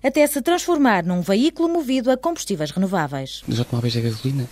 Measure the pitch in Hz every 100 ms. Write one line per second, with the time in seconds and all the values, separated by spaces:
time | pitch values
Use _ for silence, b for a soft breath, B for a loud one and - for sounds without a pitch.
0 | 277 285 294 285 254 349 - 330 262 196
1 | 170 180 175 196 294 - 339 339 254 262
2 | 240 254 330 339 - 180 151 - 190 190
3 | 147 139 135 - - 117 120 120 120 117
4 | 117 110 131 139 123